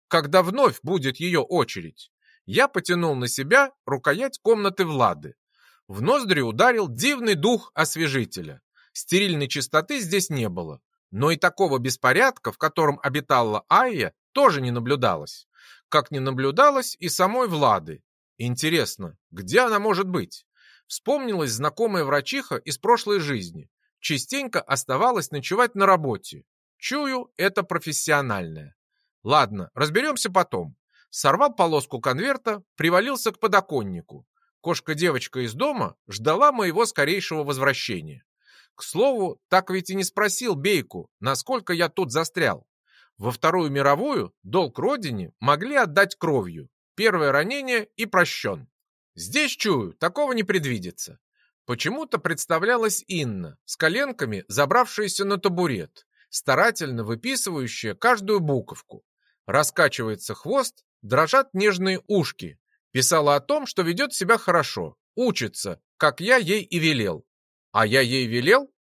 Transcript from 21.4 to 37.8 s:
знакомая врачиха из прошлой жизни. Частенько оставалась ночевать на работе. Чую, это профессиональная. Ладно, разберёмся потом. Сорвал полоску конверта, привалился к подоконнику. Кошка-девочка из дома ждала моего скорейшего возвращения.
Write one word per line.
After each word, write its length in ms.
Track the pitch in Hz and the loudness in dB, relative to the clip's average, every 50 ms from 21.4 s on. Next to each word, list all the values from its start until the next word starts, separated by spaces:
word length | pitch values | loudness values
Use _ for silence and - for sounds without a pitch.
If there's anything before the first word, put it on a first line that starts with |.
| 151 127 | -2 -4
знакомая 520 | 110 113 139 151 147 - 233 220 196 175 151 | -4 -2 -2 -4 -2 0 -2 0 0 0 0
врачиха 520 | 135 143 143 135 - 262 277 254 - 143 | 0 0 0 0 -2 -6 -6 -6 -6 -8
из 220 | - - 147 143 - | -8 -6 -8 -10 -4
прошлой 420 | - 208 240 226 - 208 208 196 | 2 2 2 2 2 0 -2 -2
жизни. 500 | 156 143 139 107 92 87 85 80 73 _ _ _ _ _ _ _ | 0 -2 -4 -4 -6 -8 -14 -16 -20 _ _ _ _ _ _ _
Частенько 640 | - - 156 131 - - 262 277 277 247 - 175 | -6 -4 -4 -4 -4 -4 -6 -6 -6 -2 -4 -4
оставалась 680 | - - 135 131 - - 131 139 214 254 247 196 151 - | -2 -2 -2 -2 -2 -2 0 2 2 2 2 0 -2 -4
ночевать 440 | 156 143 127 - 180 214 247 233 240 | -8 -8 -6 -4 2 2 2 2 2
на 100 | 196 196 | 2 4
работе. 580 | 196 190 175 151 135 110 95 - - - 71 - _ _ _ _ _ _ _ | 4 4 4 2 -2 -4 -6 -8 -14 -18 -18 -20 _ _ _ _ _ _ _
Чую, 540 | - - 254 294 294 277 262 254 247 _ _ - | -8 -6 -4 -4 -4 -2 -4 -4 -6 _ _ -2
это 260 | 175 196 196 208 185 | -2 0 0 0 -4
профессиональная. 1120 | - 175 165 - 165 143 - - - 151 143 139 123 104 98 90 80 80 78 76 71 _ _ _ _ _ _ _ _ _ _ - | -2 -4 -6 -4 -4 -6 -4 0 2 2 2 2 0 -4 -4 -6 -8 -10 -14 -16 -18 _ _ _ _ _ _ _ _ _ _ -2
Ладно, 480 | 104 139 151 135 101 107 98 87 - - | 2 4 4 4 2 -2 -8 -10 -8 -4
разберёмся 560 | 127 143 151 156 220 277 311 277 - - 208 | -2 -2 0 0 0 0 0 -2 -4 -4 0
потом. 460 | 180 190 175 - - 95 85 - - _ _ _ _ _ _ _ | 2 2 0 2 -2 -6 -6 -6 -12 _ _ _ _ _ _ _
Сорвал 440 | - - - 139 143 208 285 285 233 | -10 -2 2 2 4 4 2 2 2
полоску 440 | - 185 165 160 147 127 - - 117 | 2 0 2 2 0 0 -2 -8 -4
конверта, 640 | 117 139 127 139 208 277 277 254 - 233 208 202 - _ _ | -2 -2 -2 0 -2 -2 -4 -4 -4 -6 -6 -6 -8 _ _
привалился 560 | - 160 165 175 185 220 269 277 233 - 220 | -2 0 4 4 4 2 2 -2 -2 -2 -4
к 80 | 196 - | -4 0
подоконнику. 880 | - 220 202 196 190 - 160 127 104 98 92 85 - _ - 71 - _ _ _ _ _ _ _ | -2 4 4 4 2 2 -4 -4 -4 -4 -8 -10 -12 _ -20 -20 -20 _ _ _ _ _ _ _
Кошка-девочка 800 | - 170 170 - - - 156 147 170 175 143 123 - - - 127 | -4 -4 -4 -4 -4 -6 -4 0 0 0 0 0 -4 -6 -6 -6
из 140 | 123 113 107 | -6 -4 -2
дома 420 | 143 254 302 285 226 127 90 - _ _ - | -2 -2 0 0 -2 -4 -6 -6 _ _ -14
ждала 440 | 101 104 110 147 156 202 285 294 | -10 -4 0 0 2 4 4 4
моего 340 | 269 233 202 175 156 196 233 | 4 2 -2 -2 0 0 0
скорейшего 580 | 214 - - 139 147 185 196 175 - 165 156 147 | 0 0 0 0 0 0 -2 -4 -6 -6 -6 -4
возвращения. 840 | 143 143 131 131 139 131 - | -4 -2 0 2 0 0 0